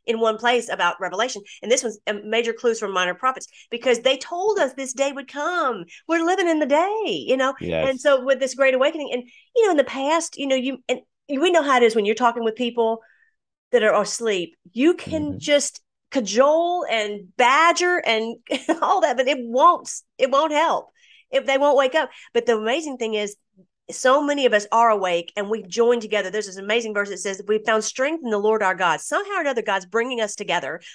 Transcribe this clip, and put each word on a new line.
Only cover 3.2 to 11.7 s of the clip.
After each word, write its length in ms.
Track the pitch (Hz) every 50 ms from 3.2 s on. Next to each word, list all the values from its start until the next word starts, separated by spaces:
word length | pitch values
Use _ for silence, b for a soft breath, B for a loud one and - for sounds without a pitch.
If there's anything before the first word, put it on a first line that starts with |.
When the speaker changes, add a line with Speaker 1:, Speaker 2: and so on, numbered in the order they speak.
| - 262 254 - - b b b b b
Speaker 1:
because 300 | 233 233 - 262 240 233
they 180 | 240 262 277 269
told 400 | - - 349 349 392 427 415 403
us 160 | 302 254 254
this 180 | 277 269 262
day 200 | - 240 277 285
would 160 | 277 277 262 -
come. 560 | - 285 294 339 359 349 311 262 226 185 170 B B B B
We're 200 | - 330 339 330
living 220 | 339 370 392 370 339
in 100 | 330 302
the 80 | 302
day, 400 | 247 285 311 349 403 427 453 415
you 320 | 311 196 147 107 - 254 262
know? 160 | 262 269 269 269
Speaker 2:
Yes. 260 | - 87 - 160 - 269
Speaker 1:
And 100 | 262 254
so 220 | - 294 277 262
with 180 | 247 269 269 240
this 140 | 269 262 262
Great 200 | 247 277 262 262
Awakening, 340 | 254 262 302 330 311 285 -
and, 120 | - 247 247 b b b b b -
you 80 | 494 440
know, 60 | 403
in 80 | 349 285
the 60 | 262
past, 520 | - 233 269 269 285 320 330 320 - -
you 120 | - 277 277
know, 80 | 269
you, 220 | 262 247 269 262 - _
and 140 | - 254 254 - _ _ _ _ -
we 200 | 285 262 311 370
know 120 | 349 330
how 160 | 285 285